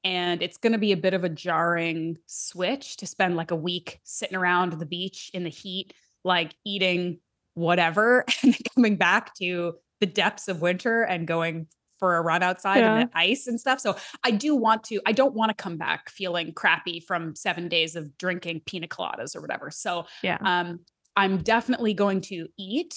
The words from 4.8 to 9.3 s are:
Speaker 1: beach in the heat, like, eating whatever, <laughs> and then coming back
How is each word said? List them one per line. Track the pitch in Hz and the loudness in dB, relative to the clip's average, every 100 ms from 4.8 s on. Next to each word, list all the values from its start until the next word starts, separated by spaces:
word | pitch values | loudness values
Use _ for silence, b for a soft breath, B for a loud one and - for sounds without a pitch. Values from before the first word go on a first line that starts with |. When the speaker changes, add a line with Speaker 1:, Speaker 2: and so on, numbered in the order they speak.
| 160 | -8
Speaker 1:
beach | 175 190 - - | -8 -8 -10 -12
in | 185 | -8
the | 170 | -8
heat, | - 196 185 190 b b _ | -10 -10 -10 -12 b b _
like, | 185 180 165 - | 0 0 0 -8
eating | 208 202 185 180 180 170 _ _ _ | -6 0 2 2 -2 -6 _ _ _
whatever, | - 170 175 165 165 226 247 - | -2 2 4 4 4 4 4 4
<laughs> | - | 4
and | 254 | 4
then | - - | 4 0
coming | - 226 196 | 2 4 4
back | 175 202 - | 4 4 0